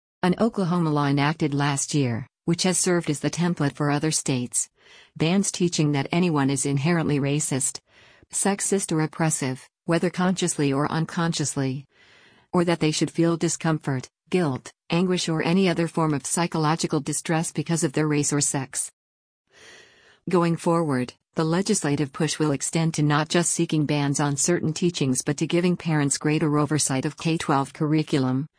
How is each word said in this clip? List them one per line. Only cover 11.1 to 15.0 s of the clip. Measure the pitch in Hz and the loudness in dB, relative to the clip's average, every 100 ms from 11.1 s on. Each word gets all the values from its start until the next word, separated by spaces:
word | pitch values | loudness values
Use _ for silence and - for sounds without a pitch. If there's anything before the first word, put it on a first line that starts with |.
| - 170 160 147 - 135 131 135 _ - - - _ _ | -2 -2 0 -2 -2 -4 -4 -12 _ -20 -20 -20 _ _
or | 180 | 0
that | 175 165 | 2 2
they | 156 | 0
should | 151 151 | 2 0
feel | - 165 170 | 2 2 2
discomfort, | 165 - 165 156 - 131 - _ _ | 0 0 -2 -2 -2 -4 -6 _ _
guilt, | 180 160 127 - - - | 0 0 -2 -8 -20 -4
anguish | 170 | 0